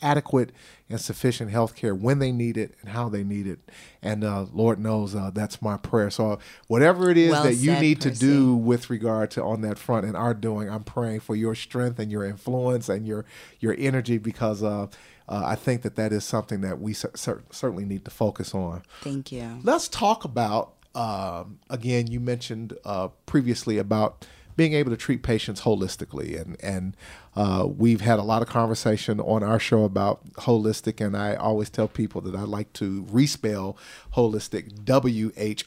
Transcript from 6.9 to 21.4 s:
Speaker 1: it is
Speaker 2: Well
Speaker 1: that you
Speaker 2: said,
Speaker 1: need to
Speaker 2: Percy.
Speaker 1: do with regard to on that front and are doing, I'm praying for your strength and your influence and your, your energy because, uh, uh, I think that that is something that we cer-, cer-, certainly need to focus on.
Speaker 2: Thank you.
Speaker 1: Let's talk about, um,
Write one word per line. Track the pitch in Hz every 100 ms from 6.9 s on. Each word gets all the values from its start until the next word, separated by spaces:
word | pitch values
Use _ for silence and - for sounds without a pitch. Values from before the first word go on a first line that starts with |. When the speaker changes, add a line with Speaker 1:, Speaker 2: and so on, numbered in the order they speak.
| 185 180
Speaker 1:
it | 170
is | 165
Speaker 2:
Well | 147
Speaker 1:
that | 143
you | 123 147
Speaker 2:
said, | 160
Speaker 1:
need | 156 156
to | 135
Speaker 2:
Percy. | 113 135
Speaker 1:
do | 139 131
with | 120 117 120 -
regard | 117 113 110 107
to | -
on | 90 110
that | 107 98
front | - 113
and | 101
are | 92 117
doing, | 107 113 107 101
I'm | 107
praying | 110 123 117 110
for | -
your | 107 110
strength | 110 - 123 123 120
and | 107
your | 104
influence | 98 101 127 127 127 123 110
and | 101 110
your, | 107 - - - _
your | 113 -
energy | 135 131 117 113
because, | 110 - 113 104
uh, | 107 104 101 - - _ -
uh, | 101 73
I |
think | 110 - 120
that | 107 -
that | 107
is | 104
something | - 113 101 101
that | 95 73
we | 107
cer-, | 104 -
cer-, | - - 104 -
certainly | - 131 92 101
need | 98
to | -
focus | - 107 - 95
on. | 95 87 87 - -
Speaker 2:
Thank | 143 139 -
you. | 127 117 120
Speaker 1:
Let's | 196 320 -
talk | - 208 -
about, | 147 120 110 107 - _ _
um, | 120 113 98 95 85